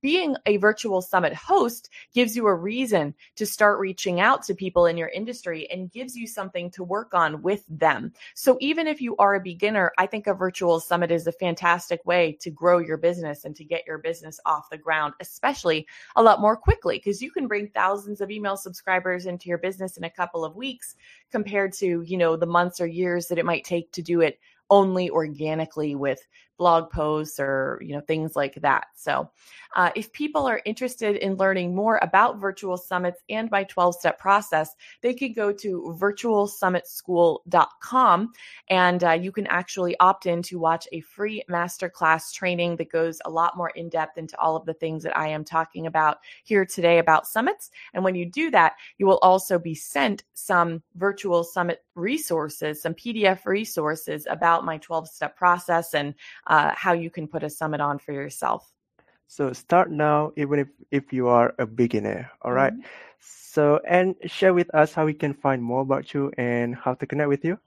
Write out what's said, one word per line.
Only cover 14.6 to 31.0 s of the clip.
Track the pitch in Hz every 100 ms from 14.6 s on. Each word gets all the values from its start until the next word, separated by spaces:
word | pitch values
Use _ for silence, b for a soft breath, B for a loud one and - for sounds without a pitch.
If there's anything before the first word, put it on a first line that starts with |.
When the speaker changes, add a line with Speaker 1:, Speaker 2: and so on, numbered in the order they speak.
| -
Speaker 1:
the | 160
ground, | 151 156 151 -
especially | 180 - 247 277 175 160 156 B B -
a |
lot | 226 185
more | 208 226
quickly, | - 466 180 190
'cause | - 202
you | 262
can | 359 262
bring | 208 208
thousands | 220 190 202 202 208
of | 196
email | 214 202 196
subscribers | 190 180 - 185 185 180 180
into | 180 175
your | 175
business | 180 190 190 -
in |
a | 170
couple | - 175 175
of | 160 165
weeks | 262 247 - - b b b
compared | 233 202 202 196
to, | 180 190 170
you | 165 185
know, | 170 165
the | 170
months | 170 180 180
or | 170
years | 165 180 175 170
that | 170
it |
might | 170 165
take | - 175 165
to | -
do | 160 170
it | 160 - b b _
only | 202 190 185 180
organically | - 156 143 156 156 156 - 151
with | 143 139 127 _ b b _
blog | 175 165 165
posts | - 151 151 156 -
or, | 139 135 135 131
you | -
know, | 143
things | - 160 160 156
like | 139 -
that. | 147 135 -
So, | _ - 139 151 _ B B B
uh, | - 180 -
if | 214
people | - 294 302 269
are | 226
interested | - 220 254 247